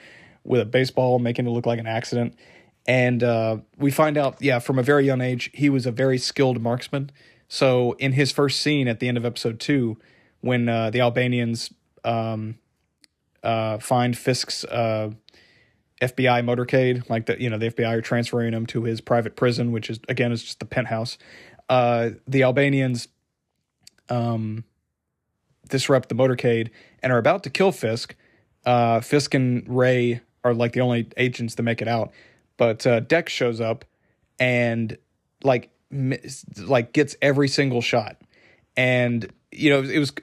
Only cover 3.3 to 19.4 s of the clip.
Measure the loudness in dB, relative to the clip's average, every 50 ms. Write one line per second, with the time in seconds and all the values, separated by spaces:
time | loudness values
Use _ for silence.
3.3 | 2 2 0 -2 -2 -4 -8 _ _ -2 -2 0 2 2 2 2 2 0 0 0
4.3 | -2 -2 -2 0 0 0 0 -2 0 0 2 4 4 4 4 4 2 0 0 -2
5.3 | -4 -4 -6 -8 -4 0 0 2 2 2 0 -2 -2 0 0 2 2 0 -2 -4
6.3 | 0 2 2 2 2 0 -2 -2 -4 -4 -6 -6 -6 -6 -6 -8 -14 _ _ _
7.3 | _ _ _ -10 -2 2 2 4 4 4 2 0 -2 -2 -2 0 2 2 0 0
8.3 | 2 0 0 0 0 -2 0 0 0 0 0 0 -2 -2 -2 -4 -2 -2 -4 -4
9.3 | -6 -4 -6 -6 -6 -4 -2 0 0 0 0 -2 -4 -8 _ _ _ _ _ _
10.3 | _ _ -4 -2 0 0 0 0 0 0 -2 -2 0 2 2 2 2 0 0 0
11.3 | 0 0 -2 -2 -4 -6 -8 -12 -14 _ _ _ _ _ -4 -4 -2 -2 -2 -4
12.3 | -6 -6 -8 -10 -12 -14 _ _ _ _ _ _ _ _ _ _ _ _ _ _
13.3 | _ _ -4 -2 -2 0 -2 -2 -4 -4 -2 0 2 2 2 2 0 -2 0 -2
14.3 | 0 0 -2 -6 -8 -10 -10 -6 -4 -2 -2 0 -2 -2 -4 -6 -8 -12 _ _
15.3 | -20 _ _ _ _ _ _ _ _ _ _ _ _ -4 -4 -4 -2 0 2 2
16.3 | 2 2 2 0 0 -2 -2 0 2 2 4 2 2 -2 -2 -4 -4 -4 -2 -4
17.3 | -4 -4 -4 -4 -4 -2 -4 -4 -2 -2 -2 -2 -2 -2 -2 -2 -2 -2 -2 -2
18.3 | -2 -2 -2 -2 -2 -4 -4 -4 -4 -4 -4 -4 -4 -4 -2 0 2 2 0 0
19.3 | -2 0